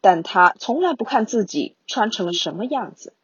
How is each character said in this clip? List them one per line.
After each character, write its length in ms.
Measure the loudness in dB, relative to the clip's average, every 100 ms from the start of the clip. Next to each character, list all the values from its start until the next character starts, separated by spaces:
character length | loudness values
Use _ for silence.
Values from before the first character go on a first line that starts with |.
但 220 | 6 4
他 320 | 0 4 4 4
从 200 | -4 0
来 140 | 0
不 100 | -2
看 220 | -2 -2 0
自 180 | -2
己 320 | -2 -4 -6 _ -10
穿 240 | -2 -2
成 140 | -2 -4
了 60 |
什 220 | -2 -4
么 100 | -6
样 300 | -6 -6 -6
子。 220 | -14 -20 _